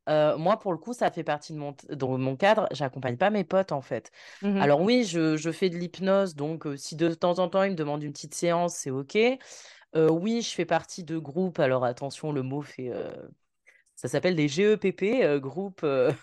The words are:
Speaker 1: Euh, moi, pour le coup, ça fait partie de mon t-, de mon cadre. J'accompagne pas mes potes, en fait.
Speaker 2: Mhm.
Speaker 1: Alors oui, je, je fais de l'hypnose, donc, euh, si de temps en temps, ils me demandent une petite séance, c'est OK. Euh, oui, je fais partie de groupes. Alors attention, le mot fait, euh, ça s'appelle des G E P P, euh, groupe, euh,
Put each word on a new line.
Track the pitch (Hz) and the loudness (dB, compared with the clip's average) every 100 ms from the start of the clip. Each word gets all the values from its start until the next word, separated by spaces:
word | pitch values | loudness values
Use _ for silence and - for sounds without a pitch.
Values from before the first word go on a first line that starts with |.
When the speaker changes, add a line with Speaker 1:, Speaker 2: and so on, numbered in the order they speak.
| - | 0
Speaker 1:
Euh, | 151 151 131 | 2 4 2
moi, | 170 220 | 2 2
pour | 196 | 0
le | 160 | -4
coup, | 220 | -6
ça | 240 180 | -2 -2
fait | 170 | -2
partie | 156 147 - | -4 -4 -6
de | 156 | -10
mon | 143 | -10
t-, | 135 - | -10 -12
de | 143 131 | -4 -2
mon | 131 131 131 | 0 -2 2
cadre. | 202 214 185 | 4 4 0
J'accompagne | 151 135 135 143 123 | -2 -6 -4 -6 0
pas | 190 | 0
mes | 214 | 0
potes, | 170 190 190 | 0 0 0
en | 143 | -4
fait. | - 117 - - - - | -6 -8 -8 -20 -20 -6
Speaker 2:
Mhm. | 202 196 | -2 2
Speaker 1:
Alors | 143 147 | 4 4
oui, | 190 247 | 4 2
je, | 214 170 160 156 | 2 0 0 0
je | 160 | -2
fais | 160 190 | -2 -2
de | 170 | -2
l'hypnose, | 175 - 190 196 196 147 | -8 -4 0 2 0 -4
donc, | 147 165 151 | -6 -6 -8
euh, | 139 | -8
si | - 151 | -8 0
de | 165 | 0
temps | 165 180 175 | 2 0 2
en | 180 | 0
temps, | 196 | 2
ils | 196 | 0
me | 175 | 0
demandent | 147 147 | -4 -4
une | 147 | -6
petite | 143 151 | -10 -12
séance, | - 175 170 175 - | -2 0 2 0 -2
c'est | 139 | -6
OK. | 131 139 208 233 262 - - - - _ | -6 -2 2 2 0 -10 -20 -20 -20 _
Euh, | 160 160 | 4 4
oui, | 165 208 233 | 4 0 -2
je | - | -2
fais | - | -4
partie | 170 160 - - | 0 0 -2 -14
de | 160 160 | -8 -8
groupes. | 143 151 185 170 | -4 -2 -2 2
Alors | 135 127 | 2 4
attention, | 123 123 139 - 156 | 0 -2 -8 -6 -4
le | 143 | -2
mot | 131 143 | -2 -6
fait, | 139 - 127 | -8 -10 -8
euh, | - - - - - _ _ _ _ _ - | -6 -8 -10 -16 -20 _ _ _ _ _ -10
ça | 127 | -2
s'appelle | 147 180 165 | 0 2 2
des | 147 | 2
G | 143 208 | 4 4
E | 214 | 4
P | 190 | 0
P, | - 196 262 | 0 0 2
euh, | 165 147 | 4 2
groupe, | 135 147 196 - | -2 -8 -8 -4
euh, | 156 135 131 135 | 0 4 2 2